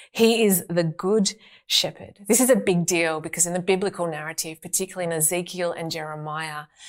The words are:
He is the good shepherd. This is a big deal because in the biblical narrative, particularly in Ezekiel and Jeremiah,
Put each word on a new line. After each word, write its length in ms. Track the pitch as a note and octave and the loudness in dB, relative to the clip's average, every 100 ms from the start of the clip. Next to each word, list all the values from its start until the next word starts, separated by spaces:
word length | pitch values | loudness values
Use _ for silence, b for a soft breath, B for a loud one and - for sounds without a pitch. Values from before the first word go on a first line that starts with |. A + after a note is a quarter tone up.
| B | B
He 320 | - A3+ A3+ | 4 4 6
is 220 | G#3+ F3+ - | 4 4 0
the 140 | E3+ | 0
good 500 | E3 D#3 F#3 A3 G3 - B B B | 0 0 0 2 0 -4 B B B
shepherd. 540 | - D3+ - F#2+ - G3+ | 0 0 -6 -18 -8 0
This 140 | A3+ | 4
is 80 | B3+ | 4
a 80 | A#3 | 4
big 300 | G3 F3 E3 | 4 0 2
deal 340 | F3 E3 D#3 | 0 0 -2
because 260 | D#3+ - F3 | -4 -2 -2
in 60 | |
the 80 | F3+ | 0
biblical 460 | F3+ F#3 G3 F#3 F3 | 0 0 0 -2 -4
narrative, 560 | D3+ D#3 D#3+ E3 D#3+ | -6 -8 -8 -8 -10
particularly 420 | F3+ - F#3 F#3 | -6 -4 -4 -4
in 80 | F3 | -2
Ezekiel 600 | E3 D3+ F3 F3 F3+ E3+ | 0 0 0 -4 -4 -4
and 180 | - E3 | -4 -6
Jeremiah, 720 | D#3+ D#3 D3+ D3+ D3+ D#3 D3+ D3+ B | -6 -8 -8 -8 -8 -8 -10 -14 B